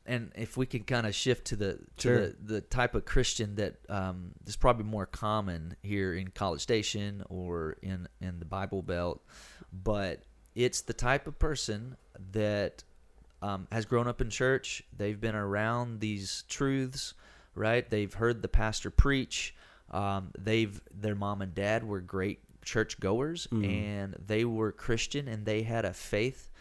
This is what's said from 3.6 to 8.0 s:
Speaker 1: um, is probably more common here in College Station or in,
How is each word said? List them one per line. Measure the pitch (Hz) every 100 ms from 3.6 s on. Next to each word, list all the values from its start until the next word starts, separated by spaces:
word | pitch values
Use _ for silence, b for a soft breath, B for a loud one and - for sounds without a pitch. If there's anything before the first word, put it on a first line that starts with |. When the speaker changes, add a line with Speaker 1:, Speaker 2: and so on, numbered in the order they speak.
| 101 - -
Speaker 1:
um, | 98 95 90 87 - -
is | -
probably | 127 117 107
more | 107 92
common | - 107 107 98 85 82 -
here | 98 101 92
in | 85 92
College | - 98 76
Station | - 110 107 107 104 101 -
or | 92 90 85 78 -
in, | 92 92